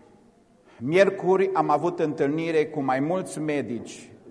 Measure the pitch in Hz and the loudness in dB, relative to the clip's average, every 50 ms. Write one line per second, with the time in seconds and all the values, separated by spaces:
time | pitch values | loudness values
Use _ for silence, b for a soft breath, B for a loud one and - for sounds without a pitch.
0 | B B B B _ _ _ _ _ _ _ _ B B B B 117 131 160 185 | B B B B _ _ _ _ _ _ _ _ B B B B -6 0 4 4
1 | 196 196 190 - - 170 190 185 190 190 - 160 156 151 151 151 147 175 170 - | 4 4 4 0 0 2 2 4 2 2 2 0 2 2 2 2 2 -2 -2 0
2 | 175 151 143 - 151 139 147 160 165 165 165 156 151 156 - 156 139 135 127 135 | -2 -2 0 0 0 0 0 0 -2 0 2 0 0 0 -2 -4 -2 -2 0 0
3 | 139 151 180 185 185 - - 160 151 151 151 143 127 101 120 113 95 - - - | 0 -2 -2 -4 -4 -6 -8 -6 -4 -4 -2 -4 -4 -4 -8 -10 -10 -12 -16 -18
4 | - - - - - - | -20 -20 -20 -20 -20 -20